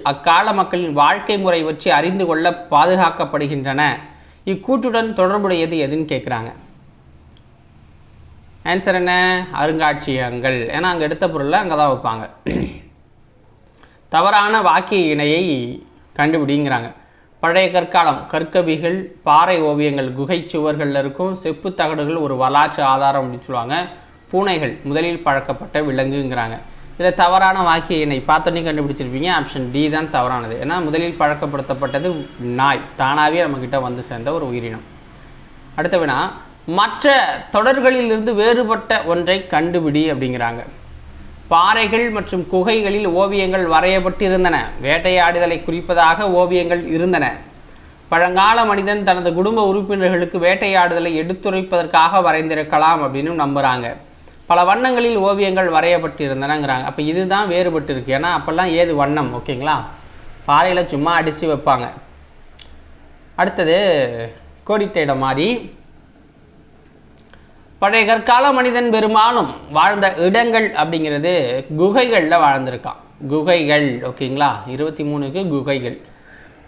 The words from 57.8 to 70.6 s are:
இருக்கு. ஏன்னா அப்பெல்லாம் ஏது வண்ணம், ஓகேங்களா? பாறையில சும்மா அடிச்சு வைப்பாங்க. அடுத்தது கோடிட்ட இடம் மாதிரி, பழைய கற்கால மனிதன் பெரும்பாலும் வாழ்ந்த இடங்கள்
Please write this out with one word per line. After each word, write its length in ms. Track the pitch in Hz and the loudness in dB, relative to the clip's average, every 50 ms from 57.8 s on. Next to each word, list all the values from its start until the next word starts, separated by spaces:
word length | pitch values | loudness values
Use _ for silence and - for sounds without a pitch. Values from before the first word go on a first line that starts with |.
| 143 147 | -4 -4
இருக்கு. 240 | 139 127 120 127 131 | -6 -6 -2 -2 -2
ஏன்னா 180 | 139 160 175 175 | 0 0 0 -2
அப்பெல்லாம் 380 | 151 147 160 160 165 185 175 160 170 | -2 -2 -2 -2 0 0 0 2 2
ஏது 140 | 175 170 160 | 2 2 2
வண்ணம், 380 | 143 139 143 151 151 139 120 120 | 0 0 0 0 -2 -2 -4 -6
ஓகேங்களா? 440 | 120 - - 131 123 139 156 151 127 110 - - - - - - - - - - - - - | -8 -6 -6 -6 -4 -2 -2 -2 -2 -4 -8 -14 -18 -20 -20 -20 -20 -20 -18 -20 -10 -2 2
பாறையில 380 | 143 156 175 185 180 180 175 | 4 4 4 4 2 0 -2
சும்மா 340 | 175 156 139 147 165 170 165 | -2 -2 -2 0 0 0 2
அடிச்சு 280 | 160 156 151 - 170 160 | 0 0 -4 -2 -2 -2
வைப்பாங்க. 360 | 147 - - 147 131 123 123 - - - - - - - - - - - - - - - - - - - - - - - - - - - - - - | -2 0 2 0 0 0 0 -6 -10 -14 -20 -20 -20 -20 -20 -20 -20 -20 -20 -20 -20 -20 -20 -20 -20 -20 -20 -20 -20 -20 -20 -20 -20 -20 -20 -12 -4
அடுத்தது 440 | - 180 196 190 196 175 156 170 190 202 190 160 147 131 120 120 117 117 113 - - - - - - _ | -2 -2 -2 0 0 2 2 2 4 4 2 2 2 0 -2 -4 -6 -10 -10 -12 -18 -20 -20 -20 -16 _
கோடிட்ட 300 | - 208 214 208 190 - | -4 -2 -2 -2 -2 -2
இடம் 220 | 175 151 139 135 131 | -2 -2 0 -2 -2
மாதிரி, 580 | 131 135 135 139 165 220 247 226 - - - - - - - - - - _ - - - _ _ - - _ - - - - - _ - _ - - - - - - _ - - - _ - - - _ - - | -2 -2 0 0 0 -2 -2 -4 -6 -12 -18 -20 -20 -20 -20 -20 -20 -20 _ -20 -20 -20 _ _ -20 -20 _ -20 -20 -20 -20 -20 _ -20 _ -20 -20 -20 -20 -20 -20 _ -20 -20 -20 _ -20 -20 -20 _ -4 -2
பழைய 220 | 196 202 220 226 214 | 0 2 4 4 4
கற்கால 460 | 208 226 226 - 247 240 247 269 285 | 4 2 2 4 4 4 6 6 4
மனிதன் 360 | 269 254 247 247 233 240 240 240 | 4 4 2 2 2 2 2 2
பெரும்பாலும் 600 | 220 220 214 214 220 214 214 233 240 233 165 - - - - - | 2 2 2 4 4 4 4 4 4 2 -2 -2 -6 -12 -14 -2
வாழ்ந்த 360 | 147 156 165 196 208 202 196 190 - | 2 2 4 4 4 2 0 0 2
இடங்கள் 580 | 160 170 185 196 233 233 233 226 220 | 2 2 2 4 4 2 4 2 2